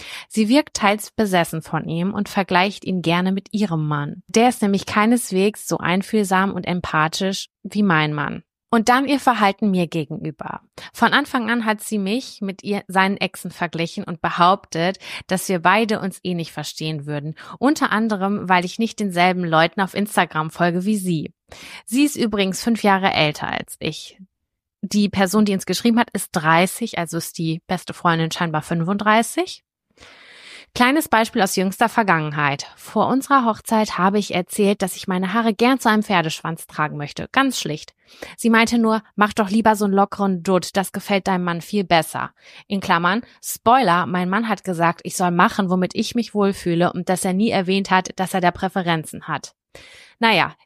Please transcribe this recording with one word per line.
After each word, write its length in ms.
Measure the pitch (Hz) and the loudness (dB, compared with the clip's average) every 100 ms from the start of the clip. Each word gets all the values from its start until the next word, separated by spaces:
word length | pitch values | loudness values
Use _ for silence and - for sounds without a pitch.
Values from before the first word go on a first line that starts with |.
| - - - | -16 -16 -6
Sie 180 | - 214 | 0 4
wirkt 260 | 277 302 - | 4 2 0
teils 360 | 208 208 - | 2 0 -4
besessen 500 | - 214 180 165 165 | -2 2 2 0 -4
von 260 | - 160 - | -4 -6 -4
ihm 260 | 165 185 | -4 -4
und 160 | 208 202 | -4 -4
vergleicht 560 | - 185 180 196 - - | -2 0 2 0 -2 -6
ihn 160 | 185 | -2
gerne 300 | 165 175 180 | 0 0 0
mit 180 | 196 - | -2 -4
ihrem 340 | 214 202 165 151 | -4 -2 -2 -2
Mann. 340 | 147 147 - - | -2 -4 -10 -2
Der 220 | 220 247 | 2 4
ist 120 | 240 | 2
nämlich 240 | 202 196 - | 0 0 -2
keineswegs 840 | - 214 240 - 185 196 214 - | 0 2 2 0 0 0 -2 -6
so 100 | - | -4
einfühlsam 760 | - 180 - 220 190 185 196 | 0 -2 0 0 2 2 2
und 120 | 180 170 | -2 -4
empathisch 800 | 180 - 160 160 - 190 196 - _ | -4 -2 0 0 0 -4 -4 -10 _
wie 200 | 190 202 | -8 0
mein 300 | 208 156 151 | 2 4 2
Mann. 300 | 151 143 - - _ - | -2 -6 -8 -14 _ -2
Und 200 | 233 220 | 0 4
dann 180 | 247 269 | 2 2
ihr 140 | 277 | 0
Verhalten 500 | - 226 202 196 214 | 2 2 2 2 0
mir 160 | 185 165 | 2 0
gegenüber. 720 | 170 147 160 156 151 - - _ - - | -2 -4 -6 -8 -10 -12 -12 _ -20 -12
Von 200 | - 233 | 0 2
Anfang 360 | 240 285 254 220 | 2 0 -2 -2
an 140 | 240 220 | -2 -2
hat 140 | 214 | -4
sie 160 | - 214 | -4 -4
mich 440 | 190 233 - - | -2 -4 -6 -10
mit 220 | 196 190 | -8 -8
ihr, 200 | 202 202 - | -6 -6 -2
seinen 260 | 190 190 202 | 0 0 0
Exen 340 | 185 - 180 | -6 -6 -14
verglichen 540 | - 170 165 165 - | -8 -6 -4 -6 -6
und 180 | 190 175 | -10 -6
behauptet, 760 | 170 - 180 196 - 165 170 190 - - - | -4 4 4 4 0 -4 -2 -4 -10 -14 -6
dass 200 | 185 - | -4 -2
wir 120 | 180 | 0
beide 400 | 175 202 226 214 | 2 2 2 -2
uns 180 | 185 - | -4 -8
eh 120 | 180 | -8
nicht 180 | 175 160 | -6 -6
verstehen 540 | - 147 - 156 156 143 | -10 -12 -8 -6 -6 -6
würden. 300 | 147 147 156 - - | -8 -8 -12 -14 -2
Unter 340 | 254 311 - | 0 0 0
anderem, 560 | 208 226 208 190 202 180 | 0 0 -2 -2 -2 0
weil 160 | 185 180 | 0 0
ich 120 | - | -4
nicht 220 | 226 - | -4 -4
denselben 460 | 202 175 180 180 175 | -4 2 2 2 0
Leuten 340 | 160 165 - | 2 2 0
auf 140 | 185 | -4
Instagram 580 | - 208 - 180 156 160 | -2 -2 0 0 -2 -6
folge 320 | - 175 175 | 0 0 0
wie 140 | 190 214 | 0 -2
sie. 340 | 185 160 - _ _ - - - - | 0 -2 -4 _ _ -20 -20 -18 -4
Sie 180 | 240 | 2
ist 140 | 294 - | 2 2
übrigens 440 | 226 208 190 185 | -2 0 0 0
fünf 220 | - 226 | -2 2
Jahre 300 | 208 190 190 | 4 4 2
älter 340 | - 151 147 - | 2 0 0 -6
als 300 | - - - | -6 -8 -8
ich. 400 | - 156 - - 190 _ _ _ _ _ | -8 -8 -14 -20 -20 _ _ _ _ _
Die 260 | 185 208 202 | -4 0 2
Person, 380 | 196 190 214 208 | 2 2 4 2
die 80 | |
uns 120 | 190 - | 0 -2
geschrieben 320 | 180 240 233 | -2 2 2
hat, 120 | 233 | 0
ist 200 | 202 - | -4 -6
dreißig, 680 | 190 156 165 185 - 226 - | -2 2 4 4 -2 -8 -6
also 180 | 170 165 | -6 -6
ist 200 | - - | -8 -6
die 240 | 165 160 - | -4 -4 -4
beste 260 | 185 - | -6 -6
Freundin 380 | - 180 165 165 | -2 2 2 0
scheinbar 300 | - 170 156 | -2 -2 -4
fünfunddreißig. 1000 | - 170 165 202 208 220 233 - 370 - _ _ _ _ - - - - - - - - | -2 -2 0 0 2 2 2 -2 -6 -6 _ _ _ _ -20 -20 -20 -20 -20 -20 -10 0
Kleines 320 | 247 294 - | 2 4 2
Beispiel 320 | 220 226 240 | 2 2 2
aus 140 | 190 - | 2 2
jüngster 340 | 190 190 233 | 0 2 0
Vergangenheit. 800 | - 190 165 151 151 143 143 - - | 2 2 2 2 0 0 -2 -8 -18
Vor 320 | - 220 202 | -6 0 2
unserer 380 | 254 - 269 233 | 0 2 2 2
Hochzeit 520 | 214 - 220 214 - | -2 0 0 0 2
habe 220 | 185 208 | 2 2
ich 160 | 190 180 | 0 -4
erzählt, 480 | 180 - 196 208 | -4 0 2 2
dass 120 | 185 - | -2 -6
ich 120 | - | -4
meine 260 | 185 190 | -2 -2
Haare 200 | 220 226 | 0 0
gern 260 | 208 240 269 | 4 2 4
zu 100 | 233 | 2
einem 140 | 214 | 2
Pferdeschwanz 640 | 208 185 160 - 160 165 - | 2 2 0 -4 -8 -8 -10
tragen 300 | - 151 147 | -6 -4 -4
möchte. 320 | 147 - - | -10 -10 -4
Ganz 280 | - 269 247 | 0 0 0
schlicht. 360 | 151 151 - _ _ - - - | -6 -8 -10 _ _ -20 -18 -4
Sie 140 | 233 | 2
meinte 260 | 226 226 233 | 4 4 2
nur, 240 | 226 220 - - | 2 0 -2 0
„Mach 180 | 208 | 0
doch 160 | - 202 | 2 0
lieber 260 | 214 220 214 | 2 4 4
so 100 | 208 | 2
einen 80 | 196 | 2
lockeren 480 | 196 - 202 185 | 2 0 -2 -2
Dutt, 320 | 165 185 - - | 0 0 0 -4
das 140 | 185 | -2
gefällt 360 | 202 - 202 190 | -6 -2 -2 0
deinem 180 | 185 175 | -2 -2
Mann 160 | 170 | -6
viel 220 | - 208 | -4 -2
besser.“ 480 | 180 170 160 127 - _ - - - | 2 2 2 -6 -8 _ -20 -20 -8
In 120 | 202 | -6
Klammern, 420 | 185 175 175 208 - _ | 0 2 2 0 -4 _
Spoiler, 640 | - - - 254 220 170 175 | -12 -2 4 4 6 4 2
mein 240 | 180 180 | -2 0
Mann 180 | 196 226 | 0 -2
hat 160 | 196 | -4
gesagt, 380 | 190 165 170 - | -4 0 0 0
ich 120 | - - | -6 -2
soll 140 | 180 | 0
machen, 380 | 175 202 - 190 | 4 2 4 0
womit 240 | 185 185 - | 2 0 -2
ich 180 | 226 | -4
mich 220 | 240 226 208 | -2 -4 0
wohlfühle 580 | 196 196 180 170 175 | 0 0 -2 2 2
und 160 | - 175 | 0 -2
dass 160 | 180 190 | -2 0
er 80 | |
nie 160 | 185 220 | 0 2
erwähnt 400 | - 180 196 196 | 0 0 0 2
hat, 200 | 185 185 - | 2 0 -6
dass 180 | 180 196 | -4 0
er 60 | |
da 100 | 175 | 0
Präferenzen 760 | - 190 202 175 165 156 - - | 0 -4 -2 -2 -2 -4 -12 -8
hat. 260 | 139 - _ _ - - - - - | -10 -10 _ _ -20 -20 -20 -20 -2
Naja, 360 | 226 196 143 - | 2 4 2 -2